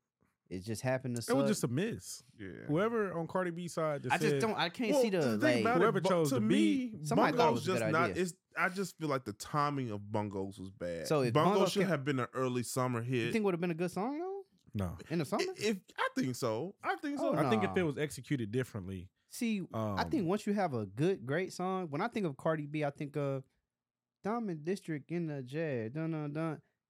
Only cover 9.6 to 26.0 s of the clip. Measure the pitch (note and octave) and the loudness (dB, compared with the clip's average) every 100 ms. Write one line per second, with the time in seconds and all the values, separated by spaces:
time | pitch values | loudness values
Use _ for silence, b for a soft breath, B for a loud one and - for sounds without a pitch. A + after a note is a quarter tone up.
9.6 | D3 C#3 A#2+ G#2 G2+ G#2+ G#2 G2 G2 F#2+ | 2 0 -2 -6 -4 -2 -2 -4 -6 -8
10.6 | F#2+ G2 F2 E2+ - D3+ A#2+ C#3+ E3+ G3+ | -14 -8 -6 -4 0 2 4 4 4 4
11.6 | F#3+ G3+ F3+ D3+ C3+ C3 A#2 B2+ C3 B2 | 4 2 0 0 0 -2 -2 -2 -2 -2
12.6 | A2+ C3+ B2+ A#2 A#2+ B2+ A#2 A3+ G3 E3+ | -2 -2 0 0 0 0 0 0 0 0
13.6 | F3+ D#3+ F3+ F3+ A#3 D4 F#4 G4 G4 _ | -2 -2 -2 -2 -4 -4 -6 -8 -12 _
14.6 | - G#2+ F2+ - - E3 C3 A3 F#4+ F#4 | -10 -4 -4 -4 -4 -2 0 -2 -2 -2
15.6 | G#3 F#3+ - - C5 C4+ C3 A#2+ A#2+ A2 | -2 -2 -6 -4 -2 0 -2 -2 -2 -2
16.6 | F3 - E4 F#4 D4 C#4+ E4 E3 C#3 A3 | -4 -6 -6 -4 -4 -2 0 2 4 4
17.6 | G3 F#3+ D#3+ C3+ D3+ - - C#3 G#2 B2 | 2 0 0 0 -4 -6 -4 -2 0 -2
18.6 | B2+ G#2+ F2+ F#2+ F2 _ _ - A#3 G3+ | -2 -6 -8 -8 -10 _ _ -4 -2 -2
19.6 | E3 A2+ G#2+ G2 A#3 D4 E3 G#3 G#3 G#3 | -2 -2 0 0 0 0 0 0 0 0
20.6 | F3 A#2+ G2 G#2+ E3+ G3 A#2+ D#3 F#3 - | 0 -2 -4 0 0 0 -2 -4 -4 -4
21.6 | F#3 F#3+ E3+ D3 A#3+ A#3 F3 C3 E3 D#3+ | -4 -4 -4 -2 -2 -2 -4 -2 -2 -2
22.6 | D3 D3+ C#3+ - C#3+ D3 C#3 C3+ - _ | -2 -2 -2 -4 -6 -2 -2 -4 -6 _
23.6 | _ _ _ _ _ _ G3 A#3+ G#3+ D#3+ | _ _ _ _ _ _ -4 -4 -4 -4
24.6 | D3+ G3+ - D3 - E3+ D#3+ C#3+ B2 D3+ | -4 -4 -4 -6 -4 -4 -2 -4 -6 -4
25.6 | D#3+ B2 A2 D3+ | -2 -2 -2 -4